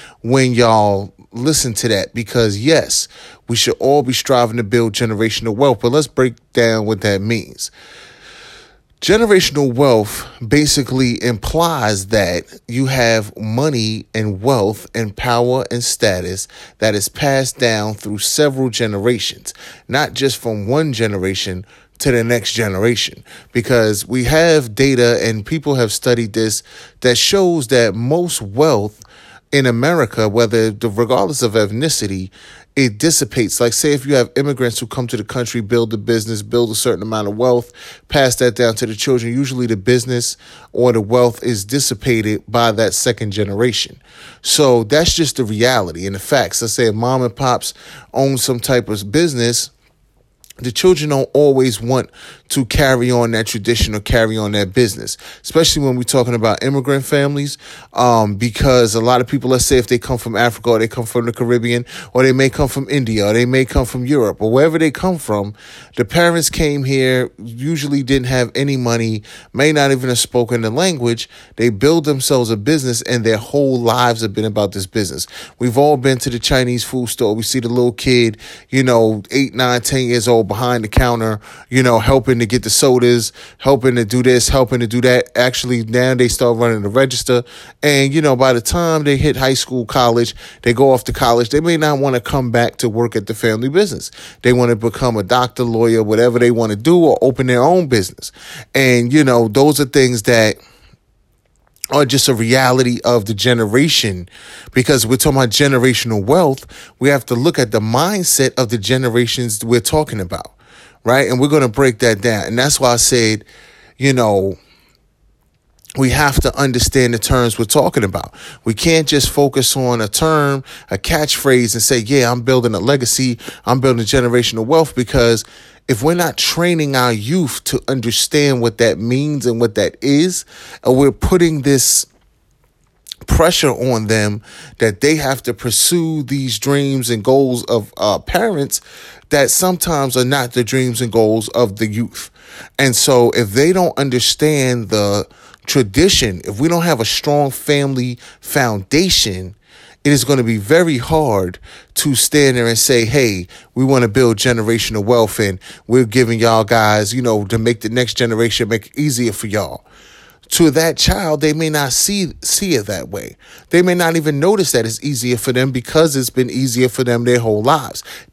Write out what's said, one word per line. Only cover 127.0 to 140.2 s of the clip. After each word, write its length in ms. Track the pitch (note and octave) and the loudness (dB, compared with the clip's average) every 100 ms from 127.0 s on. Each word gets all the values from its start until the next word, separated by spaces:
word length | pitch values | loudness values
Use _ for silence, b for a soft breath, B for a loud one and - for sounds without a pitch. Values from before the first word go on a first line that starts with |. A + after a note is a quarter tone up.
| B2 | 0
youth 500 | A2 G#2+ F3+ D3 - | 0 -2 -2 -2 -4
to 180 | - C3 - | -6 -4 -2
understand 760 | C3 A#2 A2 - D3+ C#3+ B2+ | -4 -2 -2 0 0 2 2
what 160 | A#2 G#2 | 0 2
that 200 | A#2 D#2 | 0 0
means 460 | A2+ B2+ D3 D3 | -2 -2 -2 -2
and 160 | A#2+ A#2 | -2 0
what 140 | A#2 | 0
that 220 | G#2+ F2+ - | 0 -2 -2
is, 460 | C3+ C#3+ F3+ F3 B B B B | 0 2 2 -2 B B B B
and 120 | - C3 | 0 4
we're 160 | C#3 | 2
putting 480 | - - F#3 E3+ D#3 | 2 0 2 2 0
this 440 | C3+ C3+ - - - _ _ _ _ _ _ _ _ _ - - - | 0 2 2 0 -4 _ _ _ _ _ _ _ _ _ -20 -16 -2
pressure 440 | - E3 F3 D3 | 2 2 2 0
on 340 | A#2+ B2+ A#2 A2 | 0 -2 -2 0
them 340 | A2 G#2 G#2 B B B - | 0 0 -4 B B B -2
that 220 | A2+ G2 | -2 2
they 160 | C#3+ D#3 | 0 2
have 260 | C#3 C3+ | 0 -4
to 100 | - | -6
pursue 680 | - B2 A2 - F3 D#3+ D#3 | -6 -4 -2 0 0 0 -4
these 360 | B2 C#3 C3 G#2+ | -4 -4 -4 -4
dreams 520 | C#3 C#3+ C#3 C3+ A#2 | -2 0 0 -2 -2
and 120 | A2+ | -2
goals 420 | G2+ C3+ C3+ B2 | 2 4 4 0
of, 280 | - A#2 G2 - | -2 -2 -2 -4
uh, 220 | G#2 F#2 | -2 -2
parents 640 | - F3 A3+ E3+ C#3 - B B B B - | -2 -2 0 -2 -4 -6 B B B B -2
that 200 | D3 C3 | 0 2
sometimes 640 | - F#3 F3+ - D#3 C#3 | 2 0 0 -2 -2 0
are 80 | B2 | 0